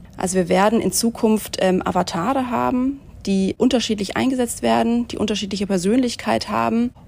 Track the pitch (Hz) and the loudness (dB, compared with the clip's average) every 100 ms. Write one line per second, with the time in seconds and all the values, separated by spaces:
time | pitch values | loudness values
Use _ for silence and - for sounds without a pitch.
0 | - - 185 185 175 185 208 220 196 - | -14 -6 -2 0 2 4 4 2 0 0
1 | 233 233 220 214 - - 185 185 - 180 | -2 0 2 2 -2 -2 2 2 0 -2
2 | 180 175 190 277 254 240 247 247 262 277 | -2 -2 -2 -2 -2 -2 0 0 0 -4
3 | - - - 190 190 - 254 247 220 208 | -12 -10 -2 0 0 2 2 2 0 -2
4 | 196 - 254 262 240 - 233 226 233 240 | -4 -2 0 0 -2 -2 2 2 2 0
5 | 233 - 208 202 196 196 196 196 180 247 | -2 -4 -2 -2 -4 -4 -2 0 2 2
6 | 247 - - 226 - 220 233 226 247 - | 2 -2 -2 -2 -2 -2 0 0 -2 -4